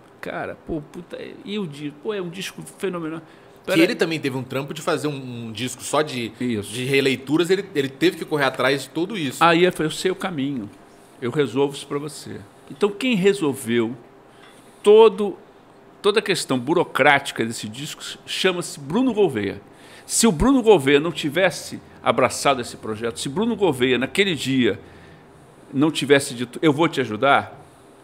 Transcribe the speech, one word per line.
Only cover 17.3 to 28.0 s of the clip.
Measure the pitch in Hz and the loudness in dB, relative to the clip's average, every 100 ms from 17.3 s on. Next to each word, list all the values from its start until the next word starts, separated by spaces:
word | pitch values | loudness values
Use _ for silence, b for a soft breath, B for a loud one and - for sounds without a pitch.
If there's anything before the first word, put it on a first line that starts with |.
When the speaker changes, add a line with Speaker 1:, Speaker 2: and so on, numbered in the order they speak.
| - | -4
Speaker 1:
desse | 113 117 107 | -4 -6 -10
disco | 113 151 - - - - | -10 -12 -12 -14 -14 -10
chama-se | - 185 175 - - | -2 0 0 -4 -10
Bruno | 139 196 262 | -4 0 2
Gouveia. | 214 190 117 98 92 - B B B B | 2 2 2 -4 -6 -14 B B B B
Se | - 226 | 2 4
o | |
Bruno | 151 233 269 | 4 4 4
Gouveia | 220 185 131 143 | 6 6 6 4
não | 165 | 4
tivesse | - 151 151 185 - - - - B | -4 -4 0 0 0 -10 -14 -16 B
abraçado | 127 120 123 - 143 131 | -2 2 2 2 0 0
esse | 117 107 | -2 -10
projeto, | 110 107 117 - | -10 -6 -6 -6
se | 147 | -6
Bruno | 139 233 202 | -2 -2 0
Gouveia | 190 123 127 123 | 0 2 2 2
naquele | 131 - 202 | 0 0 0
dia | 151 131 131 113 - B B B B B - - - - | 0 0 2 2 0 B B B B B -20 -20 -20 -8
não | 131 156 | 0 0
tivesse | 147 131 139 - | 0 4 4 2
dito, | 120 123 - | -6 -8 0
"Eu | 160 | 2
vou | 139 160 | 2 0
te | 147 | 0
ajudar", | 117 107 135 123 101 - - - - - | -4 0 2 2 0 -10 -20 -20 -20 -18